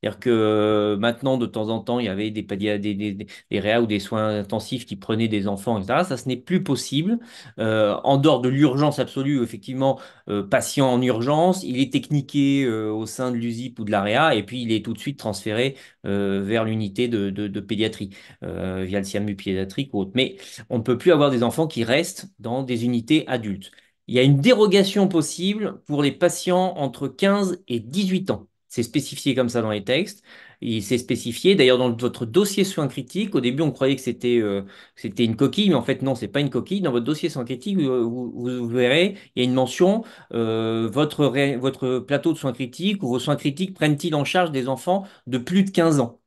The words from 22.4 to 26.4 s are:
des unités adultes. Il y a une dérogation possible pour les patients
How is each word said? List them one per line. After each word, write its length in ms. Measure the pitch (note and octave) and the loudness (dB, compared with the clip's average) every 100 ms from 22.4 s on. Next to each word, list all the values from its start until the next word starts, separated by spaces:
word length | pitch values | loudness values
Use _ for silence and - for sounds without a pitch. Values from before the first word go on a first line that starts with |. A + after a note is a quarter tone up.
| G#2+ B2 | -6 -6
des 220 | C3 A#2+ | -4 -2
unités 420 | A#2 B2 A#2 D#3 - | 0 -2 2 0 2
adultes. 440 | B2+ G#2+ G2 - _ _ _ - | -4 -4 -8 -10 _ _ _ -2
Il 80 | |
y 40 | A#2 | 4
a 40 | |
une 140 | C3 C#3+ | 6 6
dérogation 720 | D#3+ A#3+ G#3 F#3+ G3 G3+ F#3+ | 6 6 6 6 4 4 2
possible 720 | E3 D3+ - F3+ G#3 G#3 - _ | 2 0 -2 -2 -2 -4 -8 _
pour 160 | D3 | 0
les 100 | C#3+ | 0
patients 640 | - F3 E3+ | 2 0 0